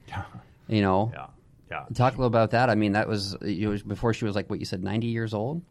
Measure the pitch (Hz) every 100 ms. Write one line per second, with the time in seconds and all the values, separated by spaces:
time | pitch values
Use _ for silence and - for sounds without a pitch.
0 | - - - - - - - 110 98 95
1 | 113 - 67 - _ - - 78 - 117
2 | 123 123 123 117 110 117 123 107 104 104
3 | - 107 98 92 - 90 107 104 104 98
4 | 117 110 110 98 92 104 - 92 95 107
5 | 117 113 113 107 113 165 -